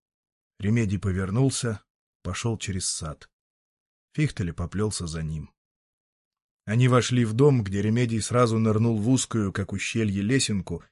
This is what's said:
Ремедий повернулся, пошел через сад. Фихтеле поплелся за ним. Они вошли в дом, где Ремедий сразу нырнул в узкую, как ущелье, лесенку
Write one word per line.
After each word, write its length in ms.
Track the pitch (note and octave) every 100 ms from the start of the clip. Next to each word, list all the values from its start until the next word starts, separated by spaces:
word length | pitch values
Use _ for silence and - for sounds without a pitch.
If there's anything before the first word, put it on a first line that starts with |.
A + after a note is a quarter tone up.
| _ _ _ _ _ -
Ремедий 380 | G2+ A#2 G#2 G2
повернулся, 840 | G2 F#2 F#2 A2 C3+ - A#2+ G#2 _ _ _ _
пошел 340 | F2+ F2+ A#2 A2+
через 320 | - F#2 -
сад. 400 | - D#2 C#2+ - _ _ _ _ _ _ _ _
Фихтеле 400 | - D3+ - F2
поплелся 520 | D#2 E2+ F#2 G#2+ - E2+
за 160 | E2
ним. 300 | D#2 D#2 D2 _ _ _ _ _ _ _ _ _ _ _
Они 240 | - A2+ B2+
вошли 380 | B2 - B2 A2+
в 80 |
дом, 280 | A2 D3 C3
где 200 | G2 G2+
Ремедий 400 | G#2 A#2 B2 A2+
сразу 360 | - B2 A#2+ A2
нырнул 380 | A2+ G#2+ A#2 A2
в 80 | G#2+
узкую, 420 | B2+ - A2+ G2+
как 220 | F#2+ F#2+
ущелье, 480 | G2 - A2+ G#2+ G2
лесенку 600 | G2+ C3+ - G2+ - E2 -